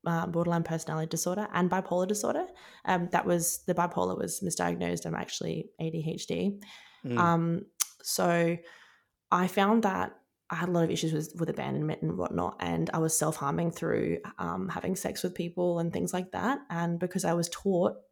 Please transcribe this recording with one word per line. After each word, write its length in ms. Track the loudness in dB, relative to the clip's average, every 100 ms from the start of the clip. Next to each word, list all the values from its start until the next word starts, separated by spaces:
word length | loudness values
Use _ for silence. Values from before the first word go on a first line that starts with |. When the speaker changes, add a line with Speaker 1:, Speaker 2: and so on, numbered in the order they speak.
| 0
Speaker 1:
uh, 200 | 0 0
borderline 360 | 0 2 2
personality 460 | 0 -4 -4 -4 -2
disorder 360 | -2 0 -2 -2
and 180 | 2 2
bipolar 380 | 2 2 0 2
disorder. 380 | 0 0 0 -4 -10 -20 -8 0
Um, 220 | 0 2
that 140 | 2 4
was, 360 | 2 2 -2 0
the 80 |
bipolar 420 | 2 2 2 0 0
was 240 | -4 -2
misdiagnosed. 640 | -4 0 0 0 -2 -2
I'm 100 | -2
actually 540 | -4 -4 -4 -4 -4 -6 -6
A 120 | -4
D 120 | -2 -4
H 180 | -6 -4
D. 320 | -2 -2 -4 -14 -20 -20 -12
Speaker 2:
Mm. 140 | -2 2
Speaker 1:
Um, 480 | 4 4 4 0 -4 _ -8 -6
so 540 | -6 0 2 4 2 0 -8 -20 -20 _ _ _ _
I 160 | 2 4
found 340 | 4 4 6
that 340 | 4 0 -4 -6 _ _ _
I 60 |
had 160 | -4 2
a 20 |
lot 120 | 4
of 60 | 4
issues 220 | 2 0
with, 220 | 0 -4 -4
with 120 | -4
abandonment 500 | -2 -4 -2 -2 -2
and 140 | -4 -2
whatnot, 400 | -2 0 -2 -2
and 280 | -2 0 0
I 40 | 0
was 180 | 2 2
self-harming 560 | 0 0 -2 0 -2
through, 460 | -2 0 0 0 -2 -6 -8
um, 300 | -4 -4 -4
having 260 | -4 -4 -2
sex 260 | -4 -4
with 120 | -4
people 440 | -4 -4 0 2 2
and 140 | 0
things 200 | 0 -2
like 180 | -2 -4
that. 260 | -2 0 -2 -4
And 280 | -2 0 0
because 260 | -2 0 2
I 80 |
was 140 | 2 0
taught 460 | -2 2 4 4 0 _